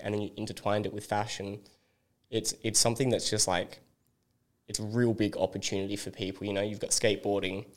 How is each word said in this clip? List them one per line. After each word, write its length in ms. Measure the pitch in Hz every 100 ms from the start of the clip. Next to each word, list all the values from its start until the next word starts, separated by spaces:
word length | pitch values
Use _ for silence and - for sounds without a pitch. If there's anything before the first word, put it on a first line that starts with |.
and 120 | 104
then 80 | 104
you 80 | 101 -
intertwined 500 | 107 - 104 104 104
it 60 |
with 120 | 107
fashion, 540 | - 104 104 - 98 104 - _ _ _ _ _ _
it's, 240 | 113 - -
it's 160 | 113 107
something 320 | 117 117 131
that's 180 | 107 -
just, 200 | 107 -
like, 320 | 90 - - _ _ _ _ _ _ _ _ -
it's 80 | 104
a 60 |
real 280 | 107 117 120
big 240 | 107 104 -
opportunity 600 | - 98 - 98 98 -
for 140 | -
people. 360 | - 98 - 101
You 80 |
know, 80 | 98
you've 180 | 104 104
got 100 | -
skateboarding, 760 | - 110 98 104 101 92 98 -